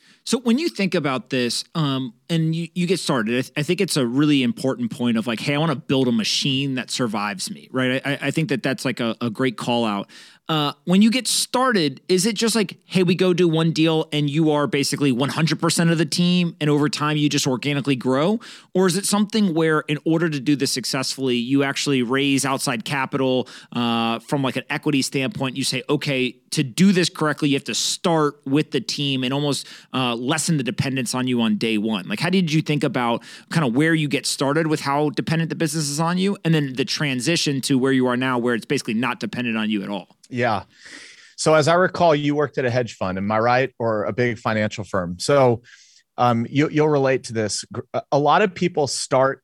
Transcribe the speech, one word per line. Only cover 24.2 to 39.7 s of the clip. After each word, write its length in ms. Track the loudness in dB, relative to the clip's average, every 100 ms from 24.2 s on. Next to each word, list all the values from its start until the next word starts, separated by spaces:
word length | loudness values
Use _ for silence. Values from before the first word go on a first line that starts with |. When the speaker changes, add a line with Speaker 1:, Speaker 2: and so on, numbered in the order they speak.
Speaker 1:
from 220 | -4 -2
like 140 | -2 -4
an 80 | -6
equity 320 | -4 0 0
standpoint? 560 | 0 -2 -4 -4 -6 -4
You 80 |
say, 180 | -4 -4 -2
"Okay, 480 | -2 0 0 -2 -4 _
to 120 | -4
do 300 | -2 4 4
this 160 | 4 0
correctly, 420 | 0 -2 0 0
you 60 | 0
have 80 |
to 100 | -2
start 640 | -4 -4 -2 0 2 2 -2 -2
with 240 | 0 0
the 100 | -4
team 440 | -4 -4 -2 -2
and 100 | -2
almost, 320 | -2 -2 -2 -6 -18 -8
uh, 220 | -4 -2
lessen 420 | -2 -2 -2 0 0
the 80 |
dependence 500 | 0 -2 -2 -2 -4
on 120 | -2 0
you 160 | 0
on 140 | 0 0
day 200 | 0 0
one." 320 | 0 -4 -4
Like, 80 | -4
how 120 | 0
did 220 | 2 2
you 100 | 0
think 220 | 0 0
about 380 | 0 0 0 -2 -6 -20 -6
kind 160 | -2 0
of 80 |
where 200 | 2 2
you 140 | 2 0
get 180 | -2 -4
started 400 | -2 0 0 0
with 140 | 0
how 300 | 0 0 0
dependent 400 | -2 -2 -2 -2
the 60 | -2
business 320 | -2 -2 -4
is 120 | -2
on 180 | 0 0
you, 180 | 0 0
and 100 | 2
then 200 | 2 2
the 100 | -2
transition 760 | -4 -2 -2 -2 0 0 0 -2
to 160 | 0 2
where 140 | 4
you 140 | 4 2
are 100 | 2
now, 220 | 0 0
where 160 | 0
it's 120 | -2 -2
basically 280 | -4 -2
not 260 | -2 -2 -4
dependent 360 | -6 -6 -4 -2
on 140 | -2